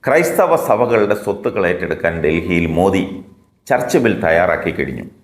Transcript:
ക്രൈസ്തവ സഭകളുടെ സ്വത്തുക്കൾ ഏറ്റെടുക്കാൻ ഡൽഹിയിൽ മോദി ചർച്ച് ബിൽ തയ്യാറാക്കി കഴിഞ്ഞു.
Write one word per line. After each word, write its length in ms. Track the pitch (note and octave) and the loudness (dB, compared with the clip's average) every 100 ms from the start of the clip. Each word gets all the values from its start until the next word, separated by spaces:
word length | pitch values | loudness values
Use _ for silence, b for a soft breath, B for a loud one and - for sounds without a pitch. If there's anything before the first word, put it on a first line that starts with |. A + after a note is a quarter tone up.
| - | 2
ക്രൈസ്തവ 460 | D3+ E3 - F3+ E3 - | 2 2 2 2 2 2
സഭകളുടെ 480 | A2 A#2+ A#2 G#2 G#2 | 0 2 2 2 -2
സ്വത്തുക്കൾ 400 | - G2 A#2+ G#2 F2+ | -4 -4 -4 -2 -2
ഏറ്റെടുക്കാൻ 420 | F2 F2 D#2+ E2+ E2 D#2 | -2 -4 -2 -2 0 0
ഡൽഹിയിൽ 420 | E2 E2+ E2+ E2 D#2+ | 0 0 0 0 2
മോദി 260 | F#2+ F#2+ - - - - _ _ - | 2 2 -4 -8 -16 -20 _ _ -2
ചർച്ച് 280 | B2 - - | -2 2 2
ബിൽ 100 | A#2 F#2+ E2 | 2 0 2
തയ്യാറാക്കി 460 | E2 F2+ D#2+ E2 F2 | 2 2 0 -4 -4
കഴിഞ്ഞു. 280 | C2 B1+ - - | -6 -8 -12 -18